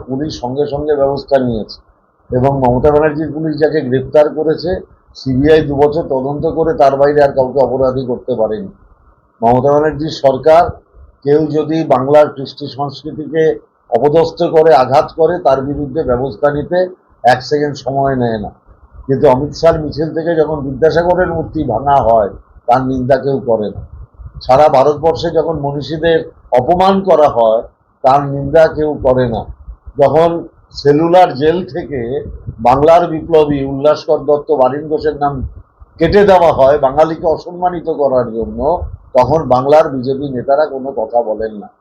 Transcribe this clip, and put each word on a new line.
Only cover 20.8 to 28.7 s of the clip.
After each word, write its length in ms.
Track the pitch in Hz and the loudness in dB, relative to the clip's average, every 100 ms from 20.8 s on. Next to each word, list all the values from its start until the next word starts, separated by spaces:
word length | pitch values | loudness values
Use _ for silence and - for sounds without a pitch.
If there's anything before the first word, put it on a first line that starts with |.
| 160 156 175 175 175 | 0 2 0 0 -2
মূর্তি 280 | 165 156 156 | -4 -6 -6
ভাঙা 320 | 135 110 139 139 | -4 -4 0 2
হয় 280 | 113 113 98 - _ _ - | 4 2 0 -6 _ _ -2
তার 160 | 127 131 | 0 0
নিন্দা 300 | 131 127 135 | -4 0 0
কেউ 200 | 139 135 117 | 0 -4 -2
করে 220 | 110 101 | -2 -4
না। 100 | - - - - - - - | -10 -16 -18 -20 -20 -20 -8
সারা 260 | - 131 151 | 2 4 4
ভারতবর্ষে 600 | 139 139 143 160 165 170 | 4 2 0 -2 -2 -2
যখন 260 | 165 165 156 | -2 -2 -4
মনীষীদের 580 | 139 143 143 156 165 160 - - - | -6 -6 -8 -4 0 0 -2 -16 -2
অপমান 420 | 123 123 180 190 196 | 0 2 2 2 2
করা 260 | 190 156 143 | 2 4 4
হয় 340 | 117 113 113 - _ _ _ | 4 2 2 -2 _ _ _
তার 160 | 131 143 143 | 2 2 0
নিন্দা 300 | 139 139 160 | -6 0 4
কেউ 220 | 160 | 4